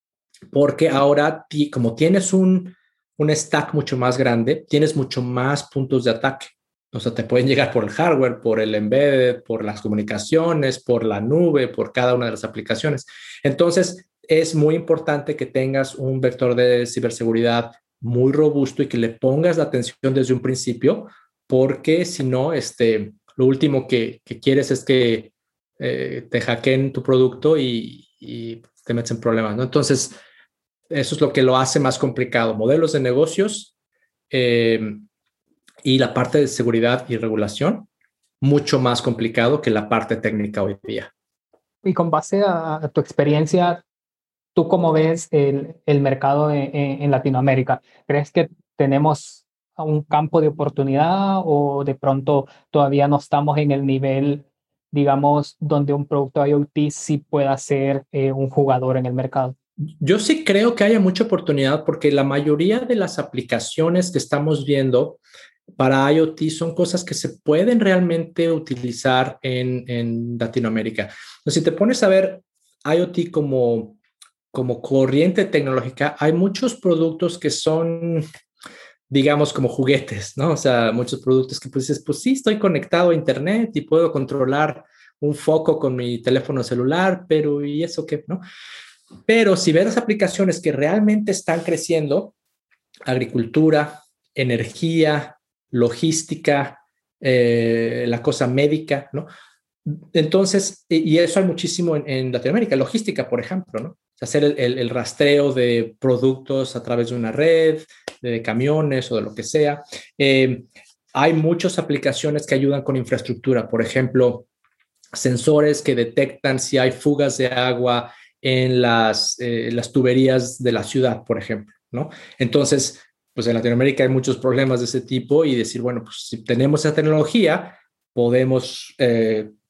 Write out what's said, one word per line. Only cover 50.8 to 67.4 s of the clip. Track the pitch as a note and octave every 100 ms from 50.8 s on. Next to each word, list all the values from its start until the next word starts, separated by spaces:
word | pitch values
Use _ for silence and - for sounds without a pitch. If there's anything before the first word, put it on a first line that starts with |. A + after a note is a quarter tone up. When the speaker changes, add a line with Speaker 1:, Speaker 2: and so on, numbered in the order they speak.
| C3+ C3+ D#3+ F#3+ G3 F#3+
Speaker 2:
o | E3+ C#3+ C#3+ C#3
de | C#3+
pronto | C3+ C#3+ C3+ C3+ C#3+ C3+ _ _
todavía | D3+ C#3 C#3+ C#3+
no | C#3+
estamos | - C#3+ D3 D3
en | D3
el | C#3 C#3
nivel, | C3+ C3+ C3+ C#3+ C#3+ - _ _ _ _
digamos, | D3 C#3+ C#3 C#3+ D3 D3 -
donde | D3+ D3+ C#3+
un | C#3+ C#3+
producto | C#3+ C#3 D3+
I | C#3+
O | D3
T | D3 - D3
sí | - - D3
pueda | - D3+ C3+ C3+
ser, | - C#3 C#3 C3+ -
eh, | D3 C3+
un | C3+ C3+
jugador | C#3 C#3 B2+ C3 C3
en | B2+
el |
mercado? | B2+ C3 C#3 C3 C3 _ -
Speaker 1:
Yo | D3+ - D3 G#3
sí | - D#4
creo | - G3 A#3
que | A#3
haya | G3+ A3
mucha | F#3 F#3
oportunidad | A3 F3+ - C#3+ C3+ D3+
porque | D3+ D3 D3
la | C#3
mayoría | C#3 C#3 D3 D3 F3 A3+
de | B3 A#3
las | F3+ -
aplicaciones | - B2+ B2 A#2 - - D#3+ F3 F3+
que | D3+
estamos | - C#3+ D3 D3
viendo | C#3 C#3 C3 B2 C3 - _ - - _ _ -
para | C3 C3+ C#3
I | D#3
O | D#3+
T | D#3 D#3+
son | D#3 E3
cosas | E3 F3 F3+
que | -
se | D3+ - -